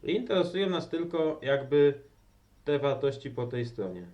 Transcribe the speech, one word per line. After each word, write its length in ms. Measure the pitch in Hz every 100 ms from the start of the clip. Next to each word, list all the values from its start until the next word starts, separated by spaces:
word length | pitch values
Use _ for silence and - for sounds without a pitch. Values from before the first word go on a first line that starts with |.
I 140 | - 202
interesują 540 | 247 190 175 185 196
nas 180 | 170 -
tylko 520 | 165 170 170 156 151
jakby 520 | 131 139 127 147 143 139 - _ _ _ _ _
te 140 | - 143
wartości 520 | 139 135 139 135 -
po 160 | - 120
tej 200 | 123 120
stronie. 400 | - 95 90 87